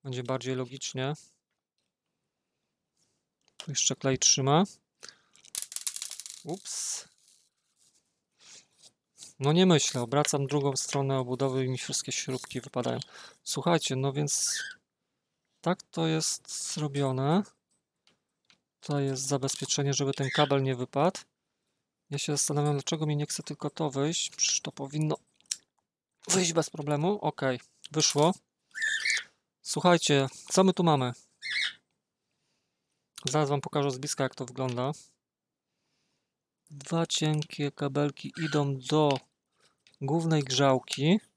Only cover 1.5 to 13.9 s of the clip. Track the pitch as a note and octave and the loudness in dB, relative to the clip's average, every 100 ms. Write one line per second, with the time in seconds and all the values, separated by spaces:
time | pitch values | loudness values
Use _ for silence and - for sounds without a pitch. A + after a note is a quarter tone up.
1.5 | _ _ _ _ _ _ _ _ _ _ | _ _ _ _ _ _ _ _ _ _
2.5 | _ _ _ _ _ _ _ _ _ _ | _ _ _ _ _ _ _ _ _ _
3.5 | _ - C#3 - C3 C3+ C3 B2+ - C3+ | _ -6 -2 -2 0 0 4 4 6 6
4.5 | D3 G3+ - _ _ - _ _ _ - | 4 4 -4 _ _ -20 _ _ _ -10
5.5 | - - - - - - - - - - | -8 -6 -6 -6 -6 -10 -12 -14 -14 -10
6.5 | - - - - - - _ _ _ _ | -10 -8 -8 -6 -8 -12 _ _ _ _
7.5 | _ _ _ _ _ _ _ _ _ - | _ _ _ _ _ _ _ _ _ -20
8.5 | - _ _ - _ _ _ - _ C3+ | -20 _ _ -20 _ _ _ -20 _ 4
9.5 | E3 F#3 D#3+ - B2+ A#2 C#3 D3 C#3+ C#3 | 6 8 6 4 -2 0 2 2 0 0
10.5 | D3 C#3 C3 - C#3+ C#3 C3+ B2 B2 C3+ | 0 0 -2 -2 -2 0 -2 -2 -2 0
11.5 | C3 C3 B2+ - - - - - B2+ - | 0 -2 -4 -4 -6 -4 -6 -6 -8 -8
12.5 | B2+ - B2+ B2 B2 - - - _ - | -12 -6 -4 -2 -4 -8 -18 -20 _ -6
13.5 | - E3 E3 - | -2 2 2 0